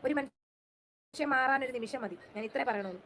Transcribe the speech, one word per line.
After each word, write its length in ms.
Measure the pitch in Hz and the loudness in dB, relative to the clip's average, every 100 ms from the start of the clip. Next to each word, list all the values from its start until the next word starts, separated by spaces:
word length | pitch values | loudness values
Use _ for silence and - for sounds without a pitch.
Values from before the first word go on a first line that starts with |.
| - | 2
ഒരു 80 | 294 | 0
മനുഷ്യൻ 1080 | 269 _ _ _ _ _ _ _ _ - 285 269 | -2 _ _ _ _ _ _ _ _ -4 2 4
മാറാനൊരു 380 | 262 269 262 247 | 6 4 2 -4
നിമിഷം 240 | 226 254 214 | -4 -4 -6
മതി. 120 | 175 - 208 | -8 -10 -8
ഞാൻ 80 | 220 | -4
ഇത്രേ 160 | 277 - | -2 0
പറയണുള്ളൂ. 320 | 214 196 185 | 0 -2 -8